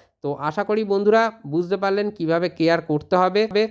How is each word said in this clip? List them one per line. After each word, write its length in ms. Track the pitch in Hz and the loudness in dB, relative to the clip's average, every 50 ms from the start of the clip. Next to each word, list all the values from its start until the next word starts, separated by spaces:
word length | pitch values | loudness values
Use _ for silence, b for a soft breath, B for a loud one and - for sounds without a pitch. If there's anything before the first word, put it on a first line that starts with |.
| b b b _ - | b b b _ -8
তো 120 | 143 143 | -8 -6
আশা 300 | 135 139 151 151 - 202 | -6 -6 -6 -4 -4 -2
করি 200 | 202 214 220 220 | -2 -2 -2 0
বন্ধুরা 480 | 196 196 196 202 208 214 226 226 226 220 - - | 0 -2 0 2 4 4 4 2 0 -2 -8 -10
বুঝতে 300 | 143 143 165 180 175 196 | -4 -4 -2 -2 -2 -4
পারলেন 340 | 190 196 196 196 202 208 208 | -2 -2 -2 -2 -2 -2 -4
কিভাবে 380 | 208 - 170 156 165 170 175 180 | -4 -4 -2 0 0 0 0 -2
কেয়ার 340 | 165 - 160 160 165 165 165 | -2 0 2 2 2 2 0
করতে 340 | - 151 151 - - - | -2 -2 -4 0 0 2
হবে। 320 | 180 185 185 185 202 220 220 208 202 220 220 | 2 2 2 2 0 0 2 0 0 0 0